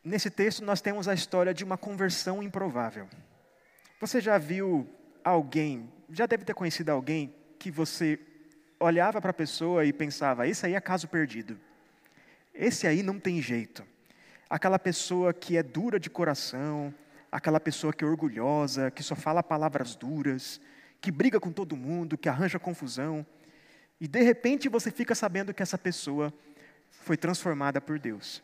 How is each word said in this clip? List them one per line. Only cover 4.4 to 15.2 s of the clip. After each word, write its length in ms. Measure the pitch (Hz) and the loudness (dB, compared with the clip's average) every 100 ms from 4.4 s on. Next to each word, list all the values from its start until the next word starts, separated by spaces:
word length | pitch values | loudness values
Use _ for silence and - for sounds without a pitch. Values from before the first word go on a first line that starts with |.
| 151 185 196 160 120 - - - | 4 -2 2 0 0 -12 -20 -2
alguém, 720 | 175 175 139 156 151 127 117 - - | 4 4 4 0 0 -4 -10 -18 -12
já 140 | 160 233 | -2 2
deve 180 | 226 | 2
ter 100 | - | 0
conhecido 360 | - 175 - 156 | -4 -4 -2 0
alguém 440 | 139 131 160 139 - - - | 0 0 -2 -2 -10 -20 -12
que 120 | 190 | -8
você 480 | 151 156 - 160 151 - - - _ _ _ | -2 -2 0 0 0 -6 -20 -20 _ _ _
olhava 400 | 170 170 185 214 | 4 6 4 2
pra 120 | 185 | -2
pessoa 520 | 180 151 - 165 175 | -2 -4 -2 0 4
e 80 | 147 | 2
pensava: 560 | 143 151 - 143 123 127 | 2 -4 0 0 2 0
"Esse 160 | 214 | 0
aí 100 | 180 | -2
é 60 | 190 | -2
caso 260 | 185 185 165 | 0 -2 0
perdido. 540 | 165 147 113 110 107 _ _ _ _ _ _ _ _ _ | 0 0 -4 -10 -14 _ _ _ _ _ _ _ _ _
Esse 320 | - 240 - 180 | 0 0 2 2
aí 160 | 160 | 2
não 180 | 196 196 | 0 -2
tem 220 | 196 175 | -2 -2
jeito." 420 | 123 117 107 - 101 _ _ _ - - _ | 0 -2 -4 -14 -20 _ _ _ -20 -20 _
Aquela 280 | 165 190 190 | 0 4 4
pessoa 540 | 185 170 - 180 | 2 -2 0 2